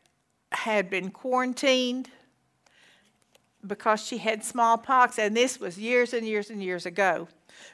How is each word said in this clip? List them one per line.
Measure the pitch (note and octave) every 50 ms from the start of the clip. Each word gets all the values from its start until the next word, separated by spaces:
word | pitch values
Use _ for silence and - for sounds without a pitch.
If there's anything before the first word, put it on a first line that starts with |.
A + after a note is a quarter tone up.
| _ _ _ _ _ _ _ _ _ _
had | - - - A3+ G#3+ G#3 F#3+ F3+
been | G3 F#3 F3+ F#3+
quarantined | - - - C4 B3+ B3+ B3+ B3+ B3 - - C4+ B3+ B3+ B3+ B3 B3 B3+ B3 - - _ _ _ _ _ _ _ _ _ _ _ _ _ _ _ _ _ _ _ _ _ _ _ _ _ _ _ _ _ -
because | F#3+ G3+ - - A#3 G#3+ G#3+ -
she | - B3+ A3
had | F3 A3 G#3+ G#3+ -
smallpox, | - - A#3+ A#3 A3+ A#3 A3+ A3+ - C4+ B3+ B3 A#3+ A#3 -
and | G#3+ G#3 G#3+
this | A#3 B3 C4 - -
was | G#3+ F#3 E3+ F#3+
years | G#3+ A#3 B3 B3 A#3+ A#3
and | B3+ A#3 A3+
years | A3 G#3+ G#3 G3+ G#3
and | A3+ G3+
years | G3 F#3 F3+ F3 E3+
ago, | F3+ E3+ G#3 G3 F#3 E3 - E3+ - _ _ _ _ - - - -